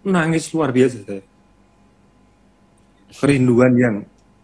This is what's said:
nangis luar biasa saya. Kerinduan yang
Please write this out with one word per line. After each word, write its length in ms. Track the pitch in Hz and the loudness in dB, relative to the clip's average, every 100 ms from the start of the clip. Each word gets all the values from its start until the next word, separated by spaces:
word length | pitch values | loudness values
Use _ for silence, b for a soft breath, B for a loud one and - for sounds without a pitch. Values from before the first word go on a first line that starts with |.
nangis 480 | 196 185 160 165 156 | -4 -2 -2 -4 -4
luar 200 | 160 143 | -4 -2
biasa 320 | 127 131 117 104 | 2 0 0 -14
saya. 160 | 98 - _ _ _ _ _ _ _ _ _ _ _ _ _ _ _ _ _ _ | -16 -16 _ _ _ _ _ _ _ _ _ _ _ _ _ _ _ _ _ _
Kerinduan 640 | - 135 139 127 120 127 123 | -6 0 2 2 2 4 2
yang 220 | 123 101 - _ _ _ | 0 -2 -10 _ _ _